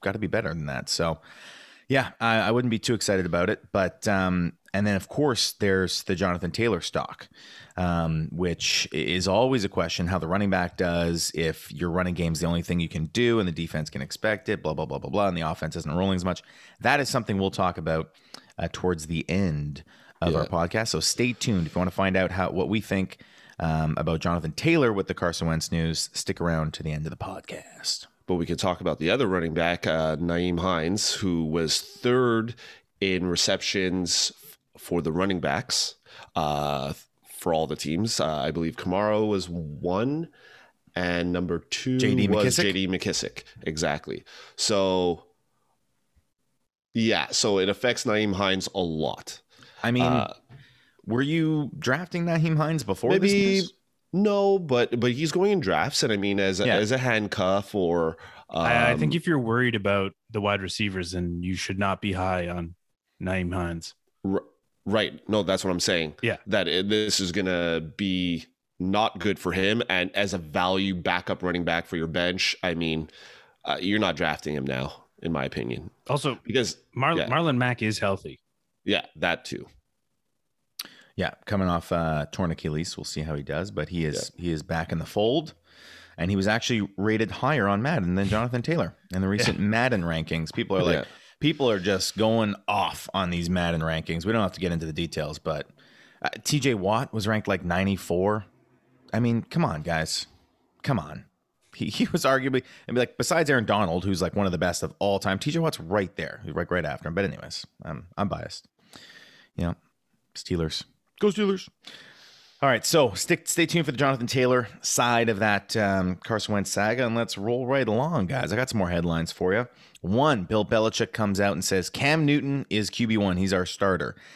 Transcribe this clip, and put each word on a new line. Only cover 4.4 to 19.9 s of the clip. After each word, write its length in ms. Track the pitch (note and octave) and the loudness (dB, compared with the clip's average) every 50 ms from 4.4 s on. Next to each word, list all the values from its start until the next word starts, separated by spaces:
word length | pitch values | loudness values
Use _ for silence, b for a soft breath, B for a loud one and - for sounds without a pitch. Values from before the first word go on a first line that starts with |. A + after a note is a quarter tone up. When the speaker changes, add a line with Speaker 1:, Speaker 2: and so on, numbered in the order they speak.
| F2 E2 - _ _ - - | 0 -2 -4 _ _ -4 -2
Speaker 1:
and 140 | G2 G#2 | 0 2
then, 80 | G#2 G2+ | 2 0
of 120 | F#2 F#2 - | 0 -2 -4
course, 420 | - - D3 D3 A#2+ - - - - | -2 0 2 2 2 0 0 -2 -2
there's 500 | - G#2 G2 F#2+ F#2+ F#2 E2+ - - - | 0 2 2 4 4 2 0 -2 -4 -4
the 120 | - F#2+ | -4 -2
Jonathan 360 | D#2+ G2 F#2 F2 F2+ - E2+ | 0 0 0 0 -2 -4 -4
Taylor 280 | D#2 - A2+ A#2 G2+ E2+ | -2 0 0 2 0 0
stock, 460 | - - - - - - - - - - B B B B B B B B B | -2 -4 -4 -4 -4 -6 -10 -16 -20 -20 B B B B B B B B B
um, 520 | F#2 F2+ F2 F2 E2+ E2 E2 D#2+ D#2 D#2 - | -2 0 0 2 2 0 0 0 -2 -2 -4
which 560 | - E2 F2+ F2 E2+ - - - - - - - - | -4 -2 -2 -2 -2 -2 -2 0 0 0 -2 -2 -4
i-, 40 | |
is 300 | D2+ C2 A1 F2 F#2 F2 | -4 -2 0 0 0 2
always 360 | F#2+ F#2 G#2+ B2+ C3 C3+ B2 F#2+ | 2 4 4 4 4 2 2 0
a 40 | F#2+ | -2
question, 380 | - - E2+ E2 - - F2+ | -2 -2 -2 -2 -2 -2 -2
how 100 | E2+ F#2+ | 0 0
the 100 | F2 D#2+ | 0 0
running 220 | D#2+ F2+ G2+ G#2 G2 | 0 0 0 2 2
back 280 | F#2+ F#2 F2+ F2 - | 2 2 0 -2 -2
does 540 | - F#2 F2 E2+ F2 E2+ E2+ E2+ E2 - - - | -2 0 0 2 2 2 2 0 -2 -2 -4 -2
if 360 | - E2 D#2+ D#2 - - - - | -2 -2 -2 -2 -4 -10 -12 -6
your 160 | D2 F2 E2+ | -4 -4 -2
running 220 | E2 F#2 F2+ F2+ F2 | 0 0 0 0 0
game's 260 | D#2+ F2 E2 E2 D2 | 0 0 0 0 0
the 80 | E2+ | 0
only 140 | E2+ E2+ E2+ | 0 0 0
thing 180 | E2 - F2 F2 | 0 0 0 0
you 100 | E2+ D#2+ | -2 -2
can 160 | - E2 D#2 | -2 -4 -4
do 320 | D#2 - A2+ A#2+ A#2 A#2 A2+ | -2 0 2 2 4 4 2
and 80 | G2 | 2
the 40 | F2+ D#2+ | 0 -2
defense 360 | D#2 E2 D#2+ - D#2 D#2 - | -4 -6 -4 -4 -6 -6 -6
can 120 | - C#2+ | -8 -10
expect 460 | C#2 D#2 - - - G#2+ G#2+ G2 - | -10 -10 -8 -4 -2 -2 -2 -2 -2
it, 160 | - G#2 D#2+ - | -4 -4 -2 -2
blah, 100 | D#2 D#2 | -4 -2
blah, 120 | D2+ D#2+ | -2 -4
blah, 120 | - C2+ C#2 | -4 -6 -8
blah, 100 | - C2+ | -6 -2
blah, 180 | C#2+ G2+ G2+ | 0 2 2
and 80 | G2 F2 | 2 0
the 40 | E2 | 0
offense 340 | E2 D#2 F2 - E2 D#2+ D2+ | -2 -4 -4 -4 -6 -6 -6
isn't 180 | E2+ D#2 D#2+ D2+ | -6 -6 -4 -2
rolling 220 | F2 F#2+ G2 F#2+ | 0 0 2 0
as 100 | F2+ F2 | 0 0
much. 160 | F#2 F2 - B B B B B B B B | -2 -2 -4 B B B B B B B B
That 180 | - A#2 C#3 D3 | 0 2 2 2
is 80 | C3+ - | 2 0
something 280 | - B2 G#2 - G#2 | 0 -2 -2 0 0
we'll 140 | G2 G2 G2 | 0 0 0
talk 260 | - - G2 F2+ E2+ | 0 0 0 0 0
about, 340 | - D#2+ D#2+ D#2+ D#2+ D#2+ - B B B B B B B B B | -2 -2 -2 0 -2 -2 -6 B B B B B B B B B
uh, 120 | B E2 E2 | B -6 -6
towards 360 | - - - F2+ F2+ D#2+ D#2 | -4 -2 0 0 0 0 -4
the 180 | D#2 E2+ D#2 - - | -4 -4 -4 -2 0
end 540 | E2 G2 G2+ F2 D2+ D2 D2 D2 C#2+ C2+ - B | 0 0 0 0 0 -2 -4 -6 -8 -10 -14 B